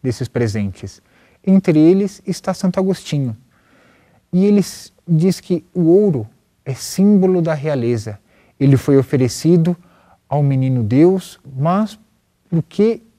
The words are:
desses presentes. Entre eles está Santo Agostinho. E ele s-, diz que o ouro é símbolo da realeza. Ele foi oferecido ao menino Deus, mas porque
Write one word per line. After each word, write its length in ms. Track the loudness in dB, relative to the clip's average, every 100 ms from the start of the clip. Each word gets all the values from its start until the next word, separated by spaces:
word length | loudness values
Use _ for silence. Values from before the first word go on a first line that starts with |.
desses 240 | -6 -6 -6
presentes. 720 | -4 -4 -4 -6 -8 -18 -20 _ _ _ _ 0
Entre 340 | 2 2 4
eles 420 | 4 4 0 -8 -10
está 280 | -8 -6
Santo 260 | -4 -4 -2
Agostinho. 560 | -2 -4 -4 -4 -4 -8 _ _ _ _ _ _ _ _ _
E 140 | 0 2
ele 140 | 2
s-, 320 | 0 -6 -20 _ -2
diz 320 | 0 0 -2
que 240 | -4 -6 -6
o 100 | -2
ouro 440 | 2 4 4 0 -6 _ _ _
é 100 | -12
símbolo 680 | -12 -10 0 2 4 2 0
da 120 | -2
realeza. 680 | -4 -4 -4 -2 -4 -6 -14 _ _ _ _
Ele 180 | 2 2
foi 200 | 4 2
oferecido 800 | 2 -2 -2 -2 0 2 2 -4 _ _ _ _ _
ao 140 | -2
menino 420 | -2 0 -2 -2
Deus, 560 | 0 4 4 2 -6 -20 -18 -6
mas 440 | -2 -2 -4 -8 _ _ _ _ _
porque 520 | -6 -6 -2 0 0 _